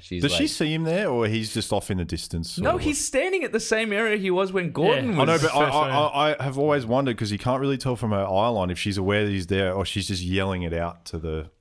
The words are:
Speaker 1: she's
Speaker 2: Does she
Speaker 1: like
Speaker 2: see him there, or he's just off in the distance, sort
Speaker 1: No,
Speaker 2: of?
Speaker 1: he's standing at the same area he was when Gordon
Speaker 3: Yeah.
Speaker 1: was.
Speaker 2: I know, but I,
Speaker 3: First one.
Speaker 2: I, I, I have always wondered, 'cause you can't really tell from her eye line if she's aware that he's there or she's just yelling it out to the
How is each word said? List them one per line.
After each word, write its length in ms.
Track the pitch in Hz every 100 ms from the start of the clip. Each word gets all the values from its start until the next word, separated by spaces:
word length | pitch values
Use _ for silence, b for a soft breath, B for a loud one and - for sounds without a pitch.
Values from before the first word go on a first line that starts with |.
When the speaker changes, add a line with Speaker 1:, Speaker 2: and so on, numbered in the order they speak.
Speaker 1:
she's 220 | - 90
Speaker 2:
Does 100 | 143
she 120 | -
Speaker 1:
like 60 | 302
Speaker 2:
see 220 | - 156
him 120 | 160
there, 240 | 160 180 196
or 160 | 120 107
he's 260 | 110 107
just 200 | 113 -
off 180 | 101 -
in 80 | 92
the 60 |
distance, 480 | 85 82 - 85 82
sort 120 | -
Speaker 1:
No, 120 | 233 359
Speaker 2:
of? 40 |
Speaker 1:
he's 220 | 311 285
standing 380 | - 269 359 381
at 80 | 262
the 80 | 220
same 320 | - 220 226
area 240 | 202 226 214
he 140 | 190
was 220 | 180 190
when 180 | 190 170
Gordon 420 | 139 170 139 240
Speaker 3:
Yeah. 60 | 190
Speaker 1:
was. 100 | 160
Speaker 2:
I 40 |
know, 60 | 165
but 120 | 151
I, 100 | 135
Speaker 3:
First 100 | 147
one. 160 | 143 147
Speaker 2:
I, 60 | 135
I, 400 | 151 143 151 147
I 40 |
have 120 | 135 135
always 300 | 151 147 113
wondered, 320 | 127 135 110
'cause 120 | 107
you 60 | 104
can't 220 | 123 131
really 160 | 139 131
tell 200 | 131 123
from 160 | 113
her 120 | 101
eye 240 | 98 95 117
line 220 | 110 90
if 80 | 87
she's 180 | 104 98
aware 280 | 95 104 104
that 60 |
he's 160 | 98 87
there 260 | 98 95
or 100 | 95
she's 220 | 92 104 90
just 140 | 92
yelling 400 | 90 95 95 92
it 100 | 87
out 320 | 85 85 - -
to 120 | 82
the 320 | 80 78 78 -